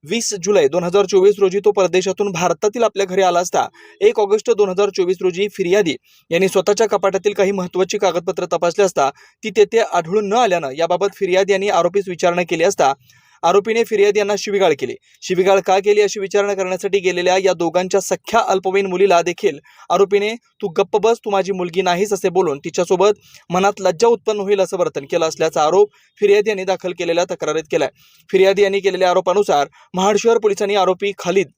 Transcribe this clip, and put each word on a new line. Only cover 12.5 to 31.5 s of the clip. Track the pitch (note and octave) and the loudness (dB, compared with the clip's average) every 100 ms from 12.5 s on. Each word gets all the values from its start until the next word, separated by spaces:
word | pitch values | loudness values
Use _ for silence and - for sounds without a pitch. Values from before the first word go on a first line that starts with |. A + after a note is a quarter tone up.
| E3+ | 0
असता, | E3+ F#3+ C#3+ C#3 _ _ _ _ | 0 2 0 0 _ _ _ _
आरोपीने | E3 F#3+ G#3 A3+ | 2 2 2 -2
फिर्यादी | A#3 G#3+ G3+ G3+ | -2 2 2 2
यांना | G3+ G3+ | 0 -4
शिवीगाळ | - G3+ F#3 C#3+ | -2 0 2 0
केली. | B2 A#2 _ _ | -4 -10 _ _
शिवीगाळ | - F#3 F#3+ F#3+ | -6 0 2 2
का | F#3 F#3+ | 2 0
केली, | G3+ G#3 | 2 2
अशी | G#3 G#3 | 2 -2
विचारणा | F#3+ G3+ G3+ | -4 -2 -2
करण्यासाठी | G3 F#3 F#3 G3+ G3 | -2 -4 -4 -2 -2
गेलेल्या | F3+ F3 F3+ F#3 | 0 0 0 0
या | F#3+ | 0
दोघांच्या | F3+ E3+ E3+ F#3 G3 | -2 -2 -2 0 -2
सख्ख्या | - F#3 - A3+ - | -2 -6 0 0 2
अल्पवयीन | F#3+ F#3+ F#3+ G3 | -2 0 -2 -2
मुलीला | F3+ G3 F3 | 0 2 2
देखील | E3+ - G3+ C#3+ _ _ - | 0 -2 -4 -4 _ _ -4
आरोपीने, | F3 G3 G3+ G#3 | 0 2 2 -2
"तू | A#3 _ _ G3+ | -8 _ _ -8
गप्प | E3 F#3+ - | -4 -2 0
बस, | G#3 A#3 | 0 0
तू | A3 | -2
माझी | G3 F#3 | -2 -2
मुलगी | F#3+ F3+ E3+ | -4 -4 -4
नाहीस," | F#3 F3 G#3 | -2 -2 -2
असे | G3 F#3+ | -2 -2
बोलून, | F3 F3+ C#3 | 0 -2 -2
तिच्यासोबत | E3+ - - F#3+ G3 G#3 _ - _ | -8 -4 -2 2 2 0 _ -20 _
मनात | F3 G3 G3+ | 0 0 0
लज्जा | F#3 E3+ A#3 | -4 2 2
उत्पन्न | A#3 - G#3 | 2 -2 -4
होईल | G3 G3+ | -2 0
असं | F#3 F#3 | 0 -2
वर्तन | E3+ D3 | -4 -4
केलं | C#3 F3 D#3+ | -6 -2 -2
असल्याचा | - D#3+ E3 | -2 -4 0
आरोप | D3+ F#3 G#3 _ _ _ | 0 2 0 _ _ _
फिर्यादी | G3+ G3+ G#3 | 2 2 2
यांनी | G3+ | -4
दाखल | F#3 F#3 F3+ | -4 -4 -6
केलेल्या | F3 E3+ E3+ | -6 -2 -2
तक्रारीत | F3+ F3+ D3+ D#3 D#3 | -2 -4 -4 -4 -4
केलाय. | E3 C3+ _ _ _ _ | -2 -2 _ _ _ _
फिर्यादी | F#3+ F#3+ G3 | 2 4 4
यांनी | G3+ G3 | 2 2
केलेल्या | F#3+ F#3 F#3 | -2 0 2
आरोपानुसार, | F3+ F3+ F#3 G3+ D3+ C#3 _ _ | 2 2 0 2 0 0 _ _
महाड | F3 G3 G3+ | -2 0 2
शहर | A3+ A#3 | 2 0
पोलिसांनी | A3 G3 G3+ | -2 -4 -2
आरोपी | G3+ F#3 F3+ G3+ F#3+ | 0 0 0 -4 -6
खालिद | F3+ F#3+ F3 | -2 -2 -2